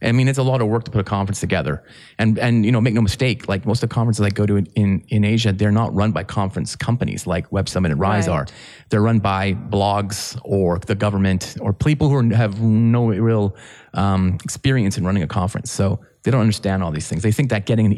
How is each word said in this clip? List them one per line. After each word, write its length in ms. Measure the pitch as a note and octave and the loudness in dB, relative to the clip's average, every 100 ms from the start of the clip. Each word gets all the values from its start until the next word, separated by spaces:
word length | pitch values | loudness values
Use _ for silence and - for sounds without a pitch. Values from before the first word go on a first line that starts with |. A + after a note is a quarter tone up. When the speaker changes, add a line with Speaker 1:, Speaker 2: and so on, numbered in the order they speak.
Speaker 1:
I 100 | A2+ | 0
mean, 160 | A#2+ C3 | 2 2
it's 100 | C3+ | 2
a 60 | |
lot 180 | C3 C3 | 0 0
of 60 | A2 | 0
work 160 | A2+ | -2
to 80 | A2 | -2
put 80 | A2 | -4
a 40 | G2 | -2
conference 340 | G2+ G2 G2 | -2 -2 -4
together. 420 | F2+ F#2 D2 D#2 - - - - | -2 -2 -2 -6 -10 -20 -18 -2
And, 180 | A2 A2 | 0 2
and, 280 | A#2+ A#2 G#2 | 2 2 4
you 80 | |
know, 80 | B2 | 2
make 120 | B2 | 2
no 80 | A2+ | 2
mistake, 460 | G#2 - C3 G2+ - | 0 0 -2 -2 -4
like, 180 | G2 G#2+ | -4 -2
most 160 | B2 | -2
of 80 | A2+ | -2
the 40 | A#2+ | 0
conferences 280 | A#2 G#2+ | 0 0
I 60 | G2+ | 0
go 140 | G2+ G2+ | 0 0
to 120 | G2+ | 0
in, 80 | F2+ - | 0 0
in, 280 | G2+ F#2+ - | 0 0 -2
in 160 | G#2+ | 0
Asia, 300 | G#2 A2+ A2+ | 2 2 0
they're 180 | G2 G#2 | 2 2
not 240 | G#2 A2+ F#2+ | 2 0 0
run 160 | G#2+ | 0
by 140 | F#2 G2+ | -2 -4
conference 500 | - G2 - G#2+ - | -4 -4 -4 -8 -6
companies 500 | - A#2+ - F#2+ F2 | -4 -2 -2 -4 -4
like 240 | E2+ - | -4 -2
Web 160 | G2 F#2 | -4 -2
Summit 220 | F#2+ F2 | -2 0
and 100 | C#2+ | 0
Rise 260 | F#2+ G#2+ F2+ | 0 0 0
Speaker 2:
Right. 60 | D#2+ | -2
Speaker 1:
are. 100 | C#2 - - - - | -4 -12 -20 -20 -4
They're 120 | G#2+ | 0
run 180 | A2 A2+ | 2 2
by 340 | G2 F#2+ G2 | 2 0 -2
blogs 840 | F#2 - G2+ G2+ G2+ G2+ G#2 - - | -4 -2 0 2 0 -2 -6 -10 -10
or 340 | - G2 F2+ E2+ | -2 0 2 0
the 140 | - | -2
government 640 | G2+ G#2 G2 G2 F#2 - - | -2 0 2 2 0 -4 -6
or 100 | G#2+ | -4
people 380 | G#2 D3+ D3 D3+ | 0 0 2 2
who 60 | C#3 | 2
are, 180 | A#2 A2 | 2 2
have 260 | A2 G2+ | 0 0
no 460 | A2+ A2 A#2 A#2+ A#2 | 2 4 4 2 2
real, 480 | F#2+ A2+ A2 G2 - - - - | 2 2 2 0 -4 -16 -20 -10
um, 440 | - G2 F#2+ F#2 F#2 | -2 0 2 2 0
experience 540 | - - C3+ C3 G2 F2+ | -6 -4 0 2 0 0
in 80 | F2+ | 0
running 180 | G2+ | 0
a 40 | D#2 | -2
conference. 440 | G2 F#2 - - | -2 -2 -4 -8
So 300 | - G2 G2+ - _ | -2 -2 -2 -8 _
they 80 | - | 0
don't 100 | B2+ | 2
understand 420 | A2 G2 G2+ F#2+ | 2 2 -2 -2
all 80 | E2+ | -2
these 160 | D2+ - | -4 -6
things. 160 | D#2+ | -2
They 80 | G#2 | 0
think 180 | G#2+ B2+ | 0 0
that 160 | G#2+ G2+ | -2 0
getting 200 | A2+ | 2
an 100 | G#2+ | 2